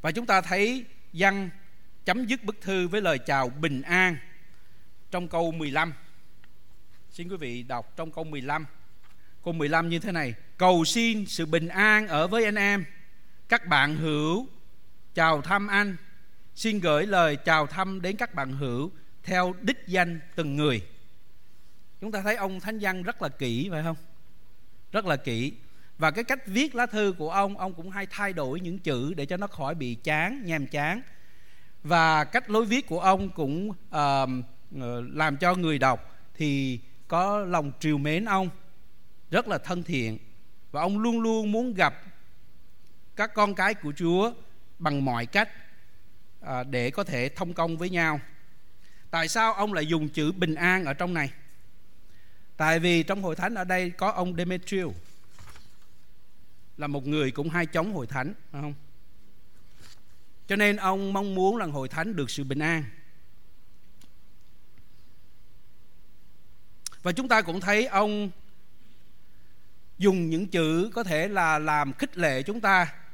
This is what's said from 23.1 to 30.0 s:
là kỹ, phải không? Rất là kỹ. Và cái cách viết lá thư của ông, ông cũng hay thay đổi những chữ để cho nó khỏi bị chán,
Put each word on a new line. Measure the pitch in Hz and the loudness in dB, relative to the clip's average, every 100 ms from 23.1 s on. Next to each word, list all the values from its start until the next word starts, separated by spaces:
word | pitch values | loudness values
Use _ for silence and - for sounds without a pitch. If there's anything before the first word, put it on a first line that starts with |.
| - | -2
là | 165 | -4
kỹ, | 143 131 117 180 | -2 0 0 0
phải | 165 | -2
không? | 160 160 - - - - - - - - - | -2 -2 -6 -8 -10 -10 -10 -10 -10 -10 -2
Rất | 208 196 | -2 2
là | 143 | 0
kỹ. | - 113 131 - - - - - | 2 -2 -2 -4 -10 -10 -10 2
Và | 156 | 2
cái | 170 | 2
cách | 233 262 233 | 0 -2 0
viết | 190 294 240 | 2 2 2
lá | 240 | 0
thư | 214 208 175 | 4 2 2
của | 156 | 0
ông, | 185 202 196 | 2 2 0
ông | 185 | -4
cũng | 165 170 | -4 -6
hay | 190 196 | -6 -6
thay | - 202 | -2 -2
đổi | 180 135 151 | 0 -2 -2
những | 185 190 | -4 -4
chữ | - 131 135 | 0 0 0
để | 170 139 | -2 -2
cho | 180 | -2
nó | 202 | -4
khỏi | - 139 165 | -4 -4 -2
bị | 127 | -2
chán, | 117 | -2